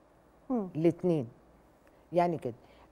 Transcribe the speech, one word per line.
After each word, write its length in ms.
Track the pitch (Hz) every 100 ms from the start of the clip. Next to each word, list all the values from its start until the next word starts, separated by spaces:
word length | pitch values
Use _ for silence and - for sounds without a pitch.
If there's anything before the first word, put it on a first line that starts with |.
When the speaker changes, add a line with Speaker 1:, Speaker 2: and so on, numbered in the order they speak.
| _ _ _ _ -
Speaker 1:
مم. 200 | 247 190 151
Speaker 2:
الاتنين. 520 | 165 160 180 160 117 - - - _ _ _ - _
يعني 240 | 170 175 156
كده. 160 | 127 117 - - -